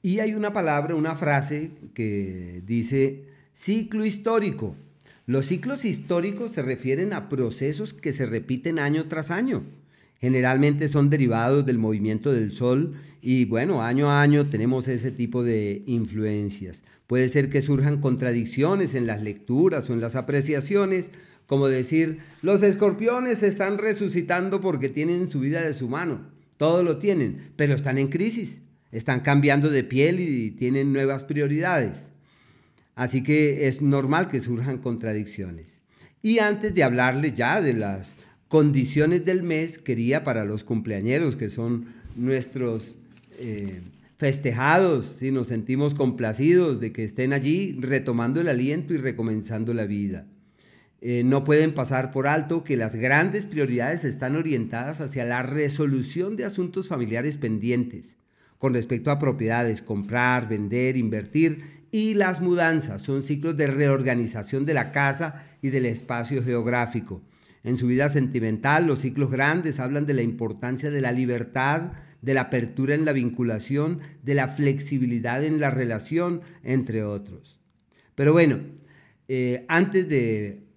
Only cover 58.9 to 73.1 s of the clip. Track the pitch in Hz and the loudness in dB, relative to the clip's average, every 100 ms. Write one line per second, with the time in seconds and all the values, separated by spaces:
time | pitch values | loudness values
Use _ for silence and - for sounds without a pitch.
58.9 | 120 131 143 143 143 110 117 120 110 - | -2 0 0 0 0 0 0 0 -2 -4
59.9 | 104 101 120 123 123 113 107 104 120 127 | -6 -2 0 2 2 0 -4 -2 0 0
60.9 | 131 113 110 101 147 160 151 - - - | 0 0 -2 -2 2 2 2 -10 -20 -6
61.9 | 220 220 208 185 170 180 175 165 160 147 | -2 2 2 2 2 0 4 4 2 0
62.9 | 101 - 139 135 143 165 151 143 135 147 | -8 -4 -4 -2 -2 -2 0 0 4 4
63.9 | 139 131 120 117 113 101 135 143 147 113 | 4 2 0 0 -4 -4 -2 0 0 0
64.9 | 143 139 139 160 143 - _ 139 131 123 | 0 0 0 -4 -6 -20 _ -2 0 0
65.9 | 113 - 120 117 135 120 120 117 123 117 | -2 -6 -6 -2 -2 0 0 0 0 0
66.9 | 117 101 90 - _ _ _ - 123 123 | -4 -6 -14 -16 _ _ _ -4 0 2
67.9 | 127 143 143 127 123 110 110 135 156 170 | 2 2 2 0 0 -2 0 2 2 2
68.9 | 131 135 131 135 127 139 156 160 139 127 | 0 -2 -2 -2 2 0 0 -2 -4 -4
69.9 | 143 147 135 117 113 113 - 123 131 147 | -2 0 0 0 -2 -6 -6 -6 -4 -4
70.9 | 147 127 123 127 120 120 131 135 156 175 | -2 0 0 0 -2 -4 -2 0 0 -2
71.9 | - - _ 120 135 123 127 117 117 131 | -12 -18 _ 0 0 0 -2 -2 -2 0
72.9 | 147 156 | 2 2